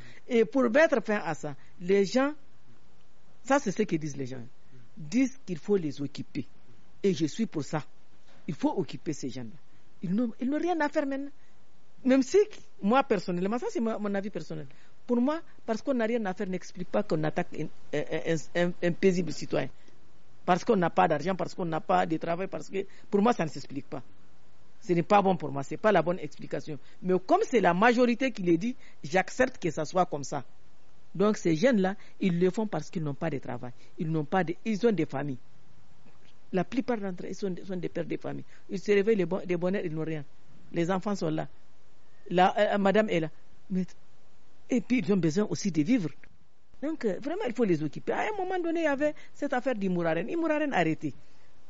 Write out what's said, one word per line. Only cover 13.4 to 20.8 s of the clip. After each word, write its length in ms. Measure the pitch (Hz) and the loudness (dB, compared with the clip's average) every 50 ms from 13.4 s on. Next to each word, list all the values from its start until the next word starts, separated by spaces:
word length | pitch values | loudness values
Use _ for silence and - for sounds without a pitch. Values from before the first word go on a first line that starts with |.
| 180 196 226 247 | 0 0 0 0
ça, 100 | 370 453 | -2 -2
c'est 100 | - 359 | -2 0
mon, 180 | 226 220 226 214 | 0 0 -2 -2
mon 160 | 208 202 202 | -2 0 0
avis 140 | 196 196 208 | -2 -2 -2
personnel. 380 | - 170 156 - 165 156 147 - - - - - - - - | -6 -6 -6 -6 -6 -8 -8 -8 -10 -10 -10 -10 -10 -6 -2
Pour 120 | - 240 240 | 2 2 4
moi, 180 | 240 277 302 330 - - - - - | 4 4 2 0 -4 -8 -10 -8 -2
parce 160 | - 220 220 | -2 -2 0
qu'on 140 | - 285 269 | 0 0 2
n'a 100 | 240 220 | 2 2
rien 180 | 214 240 240 220 | 2 2 0 0
à 80 | 185 185 | 0 -2
faire, 120 | - 208 185 | -2 -2 -2
n'explique 420 | 185 175 - - - 185 180 - | -2 -4 -4 -6 -6 -4 -2 0
pas 120 | - 208 | 2 2
qu'on 220 | 208 - - 156 156 | 2 4 2 2 2
attaque 240 | 151 - - 180 - - - | 2 2 0 0 -2 -2 -2
une, 100 | 156 - - - - - - | -2 -2 -2 -4 -2 -2 0
un, 80 | 147 - - - - - | -2 0 0 -2 -2 0
un, 400 | 156 165 156 - - - 170 175 | 2 0 0 0 0 2 2 2
un, 60 | 180 175 - | 2 2 2
un 100 | - 175 | 2 2
paisible 400 | 165 - - 190 180 180 175 156 | 2 4 4 4 4 4 0 0
citoyen. 380 | 143 - 156 - - 151 139 135 - - - - - - - - - - - - - - - | -2 -2 -2 -2 0 0 -2 -2 -6 -8 -10 -10 -10 -10 -10 -10 -10 -10 -10 -10 -10 -4 2
Parce 200 | - 180 170 - | 2 2 4 4
qu'on 120 | - 226 | 4 4
n'a 140 | 196 | 4